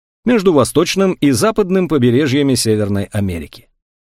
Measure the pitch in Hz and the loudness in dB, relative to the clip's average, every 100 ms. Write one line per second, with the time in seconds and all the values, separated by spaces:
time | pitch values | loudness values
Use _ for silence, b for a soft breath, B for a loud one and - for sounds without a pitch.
0 | _ _ 226 240 185 147 113 - 165 190 | _ _ -2 0 2 2 2 0 -2 0
1 | 190 - 143 120 208 220 185 190 170 151 | -2 0 0 2 0 0 0 0 0 0
2 | 120 123 147 139 139 123 110 107 101 101 | 2 2 0 0 0 0 0 -2 -2 -4
3 | 98 107 98 85 73 - _ _ _ _ | -4 -6 -6 -6 -12 -20 _ _ _ _